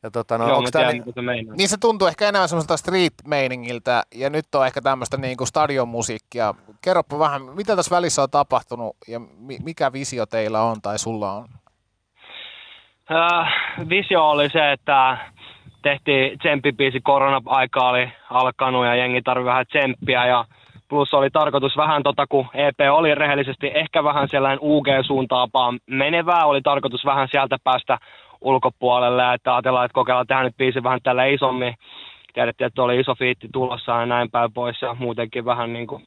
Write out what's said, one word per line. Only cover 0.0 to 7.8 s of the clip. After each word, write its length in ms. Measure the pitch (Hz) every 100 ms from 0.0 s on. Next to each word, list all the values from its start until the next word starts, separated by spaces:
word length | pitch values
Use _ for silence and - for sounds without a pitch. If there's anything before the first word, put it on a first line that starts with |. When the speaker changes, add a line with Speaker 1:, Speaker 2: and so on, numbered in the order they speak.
Speaker 1:
Ja 80 | 113
tota, 260 | 117 113 113
no, 100 | 117
Speaker 2:
Joo, 100 | 135
Speaker 1:
onks 100 | 123
Speaker 2:
mä 40 |
Speaker 1:
tää 100 | 160
Speaker 2:
tiedän, 120 | 127
Speaker 1:
niin 100 | 120 117
Speaker 2:
mitä 160 | 120
sä 0 |
meinaat. 360 | 123 120 113 120
Speaker 3:
Niin 120 | 190
se 80 | 202
tuntuu 300 | 233 220 185
ehkä 200 | 160 208
enemmän 200 | 202 175
semmoiselta 280 | 165 156 156
street-meiningiltä, 1300 | - 185 170 - - 147 131 127 120 120 113 120 - 117
ja 140 | 135
nyt 260 | 151 156 143
on 100 | 131
ehkä 140 | 139
tämmöstä 360 | 135 131 120 135
niinku 280 | 131 127 123
stadionmusiikkia. 1080 | - 151 139 120 117 110 110 _ 120 107 - _ -
Kerropa 360 | - 180 - 147
vähän, 220 | 156 143
mitä 340 | 131 151 208
tässä 200 | 202